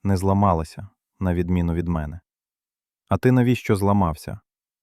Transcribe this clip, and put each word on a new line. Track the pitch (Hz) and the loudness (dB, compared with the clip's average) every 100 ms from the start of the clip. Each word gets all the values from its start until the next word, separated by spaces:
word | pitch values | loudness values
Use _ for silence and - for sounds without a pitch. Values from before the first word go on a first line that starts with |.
не | 98 95 | -2 0
зламалася, | 95 98 101 82 - - 98 _ _ _ | 0 2 2 2 -4 -12 -20 _ _ _
на | 92 | -2
відміну | 87 87 90 85 | -2 0 0 0
від | 85 85 | -2 -4
мене». | 82 76 82 _ _ _ _ _ _ _ _ _ | -4 -6 -12 _ _ _ _ _ _ _ _ _
«А | 98 | 0
ти | 127 | 4
навіщо | 127 120 120 - 101 | 4 2 0 0 0
зламався? | 98 101 87 80 - 101 _ _ _ _ | 2 2 0 -4 -10 -14 _ _ _ _